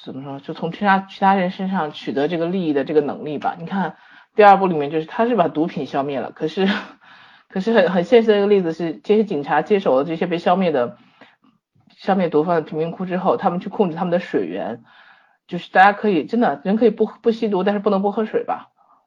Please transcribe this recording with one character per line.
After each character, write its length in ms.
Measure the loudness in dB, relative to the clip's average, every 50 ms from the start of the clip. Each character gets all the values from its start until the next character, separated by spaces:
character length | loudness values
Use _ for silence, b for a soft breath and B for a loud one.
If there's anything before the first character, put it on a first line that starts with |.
| -18
怎 120 | -16 -14
么 80 | -12 -12
说， 160 | -12 -14 -12
就 140 | -12 -14 -10
从 180 | -8 -8 -8
其 140 | -6 -2 2
他， 140 | 2 2 2
其 200 | 0 -4 -4 0
他 160 | 2 4 4
人 160 | 4 2 -2
身 180 | -2 -4 -6 -4
上 220 | -2 -2 -4 -4
取 220 | -6 -8 -8 -4 -2
得 140 | 0 0
这 100 | 0 0
个 80 | -2 -2
利 220 | -2 -2 -2 -2
益 60 | 0 0
的 100 | 0 -2
这 100 | 2 2
个 80 | 0
能 240 | 0 0 -4 -8 -8
力 120 | -8 -8
吧。 180 | -6 -6 -6 -6 -6
你 60 | -10
看 320 | -6 -4 -4 -4 -4 B B B B B B B B _
第 80 | 6 8
二 140 | 8 8
部 100 | 8 6
里 80 | 0 0
面， 140 | -2 -2 -2
就 100 | -4 -4
是 60 | -6
他 200 | -4 -4 -2 0
是 100 | 0 2
把 120 | 0 0
毒 200 | 0 0 -2 -2
品 180 | -2 -4 -8 -8
消 180 | -6 -4 -4 -4
灭 160 | -4 -4 -6
了， 120 | -8 -8
可 160 | -8 -8 -8
是， 200 | -6 -2 -2 0 0 -2 -4 B B B B B B B B B B B B B
可 120 | _ -10 -6
是 140 | -4 2 2
很， 160 | 2 2 4
很 140 | 2 0 2
现 180 | 4 4 4 6
实 80 | 4
的 60 | 4
一 40 | 4
个 60 | 4
例 140 | 4 4 4
子 120 | 2 0 -4
是， 200 | -4 -6 -6 -6 -8 -2
这 120 | 2 2
些 80 | 2 2
警 180 | 0 -2 -6
察 200 | -2 0 0 -2
接 180 | 2 2 0 0
手 180 | 2 2 2
了 60 | 2 2
这 120 | -2 -2
些 120 | -4 -2
被 100 | -2 -2
消 180 | -2 0 2 2
灭 160 | 2 2 2
的， 260 | 2 0 0 -2 b b b b b b b b b b _ _ _ _ _ _ _ _ _ _ _
消 180 | _ -2 0 0
灭 160 | 0 0 2
毒 140 | 2 0 2
贩 120 | 2 0
的 60 | -2
贫 160 | -2 -4 -4
民 140 | -4 -4 -4
窟 140 | -6 -8 -6
之 120 | -4 -4
后， 200 | -2 0 0 0
他 120 | 0 0 -2
们 100 | -2 -2
去 100 | -6 -6
控 200 | -2 -2 0 0
制 60 | -2
他 100 | -4 -2
们 60 | -2
的 80 | -2 -2
水 260 | -2 -2 -4 -4 -4
源， 380 | -4 -6 -8 -8 -8 -10 -12 b b b b b b b b b b b b _
就 100 | -10 -10
是 140 | -10 -10 0
大 120 | 4 6 6
家 100 | 6 4
可 160 | 2 0 0
以， 160 | 0 0 0
真 140 | 0 0 0
的， 220 | 0 0 0 -2 -2
人 120 | -2 0
可 100 | 2 2
以 60 | 2
不， 160 | 2 2 -2 -2 -4 -2 -2
不 80 | -2
吸 180 | 0 0 -2 -2
毒， 140 | -2 0 0
但 100 | 0 -2
是 60 | 0
不 100 | 0 0
能 140 | 0 0 0
不 80 | -2
喝 140 | -2 -2 -4
水 180 | -2 -4 -4 -4
吧。 260 | -4 -6 -8 -10 -16 b b b b b b b